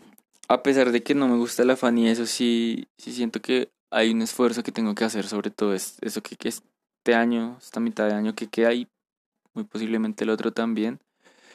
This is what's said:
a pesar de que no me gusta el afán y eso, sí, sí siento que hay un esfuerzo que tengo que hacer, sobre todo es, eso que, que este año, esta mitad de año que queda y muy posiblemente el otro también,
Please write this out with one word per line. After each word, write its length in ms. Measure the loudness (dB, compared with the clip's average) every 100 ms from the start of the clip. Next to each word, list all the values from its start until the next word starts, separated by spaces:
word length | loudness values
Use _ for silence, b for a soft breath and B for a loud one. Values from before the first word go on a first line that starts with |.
| B _ _ _ 0
a 140 | 2
pesar 300 | 4 4 4
de 100 | 2
que 120 | 2
no 140 | 2 4
me 80 | 2
gusta 260 | 0 2
el 80 | 2
afán 260 | 4 2 4
y 100 | 2
eso, 180 | 2 -2
sí, 640 | 0 0 2 0 -4 -8 _
sí 140 | -12
siento 280 | -6 -4 -4
que 300 | -2 -2 -2 _ -4
hay 200 | 2 2
un 120 | 2
esfuerzo 400 | -2 2 2 2
que 100 | -6
tengo 220 | -4 -2
que 100 | 0
hacer, 220 | -2 -2 -4
sobre 240 | -4 -4
todo 240 | -2 -2
es, 220 | -2 -6 -10
eso 220 | -8 -8
que, 140 | -10 -8
que 120 | -8
este 640 | -8 _ _ _ _ 2
año, 420 | 2 2 0 -4 -10
esta 200 | -12 -6
mitad 280 | -4 -2 0
de 60 |
año 200 | 0 -2
que 140 | -4 -8
queda 240 | 0 2
y 160 | 2 -6 _ _ _ _ _ _
muy 100 | -12
posiblemente 600 | -10 -8 -4 -2 -2 -4
el 60 | -2
otro 220 | -2 -2
también, 480 | -2 -2 -2 -4 -6 _ b b b b